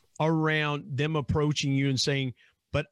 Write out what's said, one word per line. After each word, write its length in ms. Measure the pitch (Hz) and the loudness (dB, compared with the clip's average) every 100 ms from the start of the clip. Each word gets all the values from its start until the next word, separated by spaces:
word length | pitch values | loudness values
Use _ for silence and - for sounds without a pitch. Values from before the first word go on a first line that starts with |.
| _ - | _ -2
around 640 | 156 160 156 156 151 147 - 131 | 0 2 2 2 0 -4 -4 -2
them 220 | 151 156 | 0 0
approaching 560 | 123 151 147 143 143 | 0 0 2 0 0
you 160 | 135 139 | 0 0
and 100 | 127 | 0
saying, 340 | 147 139 131 - _ _ _ | 0 0 -2 -8 _ _ _
"But 140 | 143 - | -4 -4